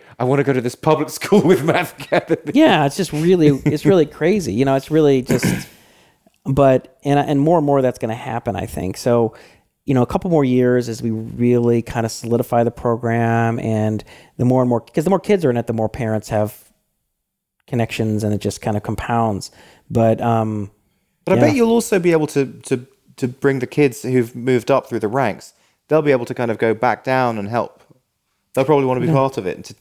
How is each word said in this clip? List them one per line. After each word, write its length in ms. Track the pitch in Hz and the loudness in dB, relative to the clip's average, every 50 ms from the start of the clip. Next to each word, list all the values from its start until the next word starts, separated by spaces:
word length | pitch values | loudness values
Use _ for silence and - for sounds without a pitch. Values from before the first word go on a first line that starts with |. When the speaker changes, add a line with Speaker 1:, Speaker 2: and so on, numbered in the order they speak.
| - - - | -10 -20 -8
Speaker 1:
I 60 | - 123 | -4 -2
wanna 200 | 127 139 139 135 | 0 2 2 2
go 100 | 135 135 | 0 0
to 80 | 127 | 0
this 120 | 113 120 - | -2 -4 -8
public 360 | - - 156 160 147 151 - | -2 0 2 2 2 0 -8
<laughs> 100 | - - | -8 -12
school 240 | - - 196 208 - | -2 2 2 4 6
with 200 | 180 185 - 139 | 4 2 4 2
Math 360 | 165 135 170 175 - - - | 0 0 0 -2 -6 -10 -18
Academy." 500 | - - - 170 - - 165 - - 147 - | -6 -2 -2 -2 0 -2 -4 -4 -4 -2 2
Speaker 2:
Yeah, 320 | 277 320 294 202 156 143 | 4 4 4 4 2 2
it's 100 | 143 - | 0 -2
just 160 | - 175 - - | -4 -6 -4 -4
really, 480 | 151 160 175 190 175 156 147 143 131 - | -2 2 2 4 6 4 4 4 2 0
it's 220 | 147 147 147 - | -2 -2 2 2
really 200 | 202 196 180 151 | 2 4 4 2
Speaker 1:
<laughs> 140 | 139 - - | 0 -2 -2
Speaker 2:
crazy. 340 | 151 170 214 214 156 120 95 | 0 0 0 0 -2 -4 -2
You 120 | 117 135 | 0 0
know, 80 | 135 135 | 2 0
it's 140 | 139 - - | 0 -2 0
really 320 | 151 160 156 143 139 131 | 0 2 4 4 2 2
just, 460 | 123 - - 123 - - - 107 - - - _ _ _ _ _ _ _ _ _ _ _ _ _ _ | 0 0 -2 0 0 -2 -2 -2 -6 -12 -20 _ _ _ _ _ _ _ _ _ _ _ _ _ _
but, 500 | - 135 143 139 135 131 131 - - _ _ _ | -2 2 4 4 4 4 2 0 -6 _ _ _
and, 140 | 143 143 143 | 0 0 0
and 200 | 135 143 147 139 | 2 0 0 2
more 180 | 143 160 175 165 | 2 2 2 2
and 60 | 147 | 2
more 180 | 143 139 139 127 | 2 2 2 2
that's 160 | 127 120 - | 0 -2 -4
gonna 160 | - 113 110 | -6 -8 -6
happen, 400 | 120 - 131 113 117 - 120 98 | -8 -8 -8 -8 -6 -6 -6 -4
I 100 | 90 90 | -4 -6
think. 320 | - - - 87 92 - | -8 -8 -8 -6 -6 -8
So, 380 | - - 127 120 120 117 113 - - - - _ _ _ _ _ _ _ | -4 -2 0 2 2 2 0 -4 -10 -20 -20 _ _ _ _ _ _ _
you 80 | - 139 | -2 0
know, 80 | 127 | 0
a 60 | 123 | 0
couple 240 | - - 196 - 190 | 0 -2 -4 -2 0
more 120 | 170 151 143 | 2 2 2
years 460 | 127 127 127 123 123 123 123 120 120 | 2 2 2 2 4 2 0 0 -4
as 140 | 113 - 123 | -8 -6 -6
we 80 | 113 | -6
really 720 | 110 110 110 113 - 123 120 120 120 120 120 120 120 117 113 | -6 -6 -8 -10 -6 -2 0 2 2 2 2 2 2 0 -2
kinda 260 | - - 123 113 113 | -4 -4 -4 -4 -4
solidify 540 | - - - 113 117 117 117 - 123 120 117 | -6 -8 -4 -2 -2 -2 0 0 0 0 0
the 80 | 117 | 0
program, 880 | - - - 120 117 117 123 117 117 117 117 117 117 117 117 113 113 117 | -2 -2 -2 -2 -2 -2 -2 -2 -2 0 0 0 0 0 0 0 -2 -2
and 440 | - 117 110 107 107 107 107 104 - - - - - _ _ | -4 -2 -2 0 0 -2 -2 -4 -8 -12 -20 -20 -20 _ _
the 80 | - 120 | -2 0
more 180 | 123 127 131 127 | 2 2 2 2
and 60 | 123 | 2
more, 120 | 120 113 | 0 -2
'cause 220 | - - - 170 151 | -4 -4 -4 -2 0
the 80 | 180 | 0
more 80 | 196 175 | 0 0
kids 260 | - - 208 190 165 | 0 0 0 2 2
are 60 | 131 | 0
in 60 | 120 | 0
it, 100 | 117 117 | 0 -2
the 60 | - 113 | -4 -4
more 160 | 113 110 107 | -2 -4 -4
parents 400 | - - 120 110 110 107 - - | -4 -6 -4 -4 -4 -4 -4 -2
have 420 | 113 104 107 104 - - - _ _ _ _ _ _ _ _ _ _ _ _ _ _ _ _ _ _ _ _ | -2 -2 -2 -2 -6 -14 -20 _ _ _ _ _ _ _ _ _ _ _ _ _ _ _ _ _ _ _ _
connections, 580 | _ - 120 113 - - - 113 110 107 107 110 | _ -2 -2 -2 -2 -2 -4 -2 -2 -2 -2 -2
and 100 | 104 104 | -2 -2
it 80 | 98 | -2
just 200 | - 107 - - | -4 -4 -6 -4
kinda 200 | - 117 107 104 | -6 -4 -4 -4
compounds. 680 | - - 110 - - - 120 117 113 113 101 92 - - _ - - - - _ _ _ | -4 -6 -8 -8 -6 -4 -2 0 0 0 -2 -4 -8 -12 _ -20 -20 -20 -20 _ _ _
But, 300 | 113 117 113 113 113 95 | 0 2 2 2 2 0
um, 500 | - 117 113 113 110 110 107 104 101 98 _ _ _ _ _ _ _ _ _ _ _ | 0 0 0 0 0 -2 -4 -8 -8 -10 _ _ _ _ _ _ _ _ _ _ _
Speaker 1:
But 80 | 170 190 | 0 2
I 20 | |
Speaker 2:
yeah. 60 | 208 277 | 4 4
Speaker 1:
bet 80 | 302 294 | 2 4
you'll 160 | 254 233 226 | 2 2 2
also 260 | 233 233 220 - 214 | 2 0 0 0 -2
be 140 | 190 170 175 | 0 2 2
able 160 | 165 160 151 | 2 2 0
to, 180 | 143 - 143 139 | 0 -2 -2 -2
to, 400 | 120 - - - - 135 123 127 _ _ _ _ _ _ | -2 -6 -16 -6 -4 -4 -4 -4 _ _ _ _ _ _
to 120 | - 135 | -6 -6
bring 320 | 120 123 - - 139 135 131 | -6 -6 0 0 0 0 0
the 80 | 123 | -4
kids 340 | - - 151 147 139 135 - - | -4 2 2 2 2 2 -4 -6
who've 320 | 127 127 127 117 113 - | 0 2 2 0 0 -6
moved 340 | 123 117 131 127 120 110 - | -6 -2 0 0 0 2 2
up 180 | 139 127 - | 0 0 0
through 120 | - 120 110 | -2 -6 -4
the 80 | 110 | -4
ranks. 460 | 101 110 139 131 107 90 - - - _ _ _ _ _ _ _ | -2 -2 0 -2 -2 -4 -6 -14 -20 _ _ _ _ _ _ _
They'll 140 | _ 147 156 | _ 0 2
be 100 | 151 147 | 4 2
able 140 | 135 123 120 | 2 0 0
to 80 | - 127 | -6 -6
kind 180 | - 123 117 | -4 -4 -4
of 60 | 110 | -2
go 160 | - 120 113 110 | 0 0 -2 0
back 300 | 107 123 123 107 - - | 0 0 0 0 -2 -2
down 320 | 135 131 131 127 120 113 | -2 0 0 0 0 -2
and 100 | 110 101 | -4 -8
help. 340 | 101 117 120 - - _ _ _ _ _ _ _ _ _ _ _ _ _ _ _ _ _ | -4 -4 -4 -4 -6 _ _ _ _ _ _ _ _ _ _ _ _ _ _ _ _ _
They'll 120 | 131 135 | -2 2
probably 200 | 143 151 143 135 | 2 2 2 2
wanna 140 | 127 127 127 | 0 0 -2
be 80 | 120 | 0
Speaker 2:
Yeah. 60 | 160 156 | 2 2
Speaker 1:
part 240 | 135 135 135 - | 2 2 0 -2
of 100 | - 95 | -4 -6
it 80 | 90 - | -6 -8
and 80 | - - | -8 -14
t-, 100 | - - _ | -20 -20 _